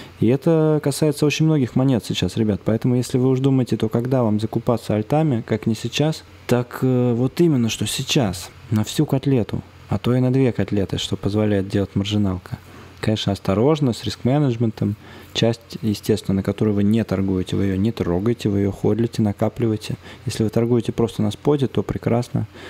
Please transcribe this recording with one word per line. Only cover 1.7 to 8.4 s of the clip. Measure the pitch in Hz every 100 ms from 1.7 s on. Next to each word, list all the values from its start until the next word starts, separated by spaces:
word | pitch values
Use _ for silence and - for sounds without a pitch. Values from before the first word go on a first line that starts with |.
| -
монет | 135 120 -
сейчас, | 110 90 -
ребят. | 107 98
Поэтому, | - 110 131
если | 123 120 131
вы | 131
уж | 131
думаете, | 135 135 120 117
то | 110
когда | 123 127 135
вам | 117 107
закупаться | 107 117 117 117 -
альтами, | 107 107 147 156 117 -
как | 113 -
не |
сейчас, | 110 120 - 151 156 - - -
так, | 120 123 -
э, | 131 127 123
вот | 117 127 -
именно | 175 135 113
что | -
сейчас, | 104 - 131 156 107 90